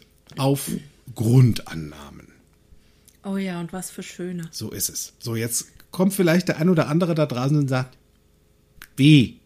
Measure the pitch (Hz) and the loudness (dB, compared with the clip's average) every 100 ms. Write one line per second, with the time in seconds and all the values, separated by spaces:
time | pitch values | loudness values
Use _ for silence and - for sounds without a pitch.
0 | _ _ _ - 139 139 - - - _ | _ _ _ -4 -2 -2 -4 -10 -10 _
1 | - - 110 127 123 - - 80 76 76 | -14 -4 2 6 6 2 -6 -12 -12 -14
2 | - - - _ _ _ _ - _ _ | -20 -20 -20 _ _ _ _ -20 _ _
3 | _ _ 202 196 190 175 170 185 175 - | _ _ -8 -6 -6 -8 -10 -10 -14 -14
4 | 180 - 180 180 160 - 110 98 - - | -16 -12 -10 -10 -10 -10 -10 -8 -8 -8
5 | - - 120 113 117 - - - - - | -14 -12 -8 -6 -4 -6 -10 -16 -10 -2
6 | 190 190 175 175 180 160 170 165 143 156 | 0 2 2 2 0 0 2 2 2 0
7 | 175 160 147 120 135 151 135 131 127 - | 0 0 -2 -2 0 0 0 -2 -4 -12
8 | _ _ _ _ _ _ _ - - - | _ _ _ _ _ _ _ -20 -10 4
9 | 143 151 95 - | 8 8 6 -2